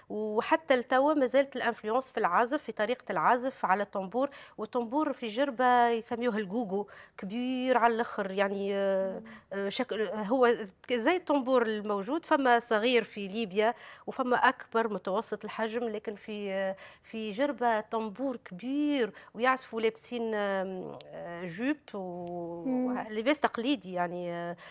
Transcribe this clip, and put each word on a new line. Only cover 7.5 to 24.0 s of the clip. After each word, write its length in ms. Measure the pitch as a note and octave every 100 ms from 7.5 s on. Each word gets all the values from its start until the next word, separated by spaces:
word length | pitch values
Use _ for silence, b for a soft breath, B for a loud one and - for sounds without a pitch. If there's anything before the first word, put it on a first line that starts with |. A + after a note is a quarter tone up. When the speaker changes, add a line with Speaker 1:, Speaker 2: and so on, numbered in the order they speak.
| B3+ B3+ B3
Speaker 1:
على 160 | A#3
الآخر، 360 | A3+ A#3 - G3
يعني، 440 | F#3+ G3 G3 G3
آه، 440 | G3 G3 F#3+ F#3+ F#3+
Speaker 2:
مم. 60 | A3 B _
Speaker 1:
آه، 160 | G3 G3
شكل، 340 | - B3 G#3+ G3+
هو 460 | G#3 G3 C4 A#3+ A#3 G#3 - -
زي 240 | A#3+ A#3 F4+
الطنبور 460 | F4 C#4+ A#3+ B3+ A3
الموجود، 580 | G#3+ G#3 G3+ G3 D#4+
فما 340 | - D4+ B3+ A#3
صغير 460 | - G#3+ A#3+ A#3+
في 240 | G#3 - G3
ليبيا 460 | G#3+ G#3+ G3 A3 A#3+ B B -
وفما 300 | - B3+ A#3+
أكبر 520 | B3+ B3+ - A3+ A3+
متوسط 520 | G3 - G3 A3+ G3+
الحجم، 400 | G#3 - A3 A3+
لكن 300 | A#3 G#3+ A3
في، 380 | G3+ - G#3 G3+
آه، 240 | F#3+ F#3+ G3 B B
في 280 | - A3 A3
جربة 500 | G3+ C#4+ A#3+ A#3+ A3
طنبور 560 | G#3+ A3+ A3 G3 C4+ B3
كبير 760 | - F3+ B3 C#4+ D4 C#4+ G#3+ B B
ويعزفوا 460 | G3 B3 C4 - A3+
لابسين، 540 | A3 A3 - A#3+ A3+
آم، 640 | G#3+ G3+ G3 F#3+ F#3 D#3 C#3 D3
آه، 380 | D#3+ E3+ E3+
جوب 320 | F3+ E3+ B3+ D4+ -
و-، 680 | G#3 F#3 F3 F3 F3 E3+ E3+ C4
Speaker 3:
مم. 400 | B3+ B3+ B3 A3
Speaker 1:
لباس 300 | G#3+ A3+ D4+
تقليدي، 520 | A3 - A#3+ C4 F#3
يعني، 400 | F3+